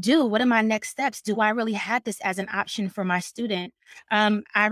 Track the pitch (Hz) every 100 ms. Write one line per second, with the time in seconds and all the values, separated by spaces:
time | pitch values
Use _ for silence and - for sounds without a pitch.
0 | 185 311 247 214 247 226 220 214 - -
1 | 269 - - 214 214 226 226 202 190 240
2 | 233 - 196 185 190 196 202 - 190 -
3 | 185 180 - - 233 185 180 - _ -
4 | - 208 214 208 - 208 214